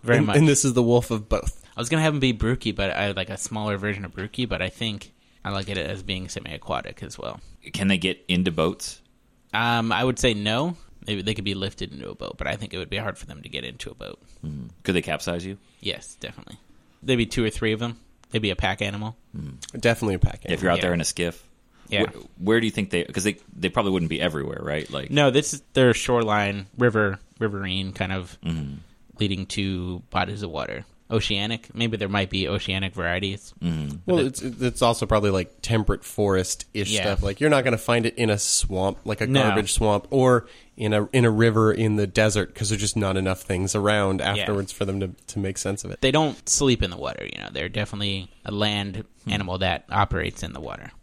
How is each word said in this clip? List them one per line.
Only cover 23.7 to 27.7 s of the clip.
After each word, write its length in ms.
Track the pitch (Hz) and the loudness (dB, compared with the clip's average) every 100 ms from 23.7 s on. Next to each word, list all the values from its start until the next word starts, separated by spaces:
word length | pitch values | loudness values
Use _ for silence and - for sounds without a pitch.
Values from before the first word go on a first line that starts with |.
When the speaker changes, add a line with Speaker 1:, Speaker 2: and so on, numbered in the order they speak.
Speaker 3:
probably 220 | 123 101 | 2 2
wouldn't 180 | 95 82 | 2 0
be 100 | 78 | 0
everywhere, 400 | 85 78 69 69 | 0 0 -4 -6
right? 260 | 71 76 73 | -4 -4 -4
Like 200 | 69 67 | -8 0
Speaker 1:
No, 200 | 143 143 | 4 4
this 240 | 127 151 | 4 0
is 80 | 143 _ | -8 _
their 220 | - 127 | 4 6
shoreline, 720 | 113 - 120 110 104 101 101 98 - | 6 2 0 2 2 0 -2 -8 2
river, 400 | 123 110 104 98 - _ | 4 6 2 0 -12 _
riverine 540 | 110 101 95 | -4 -2 -2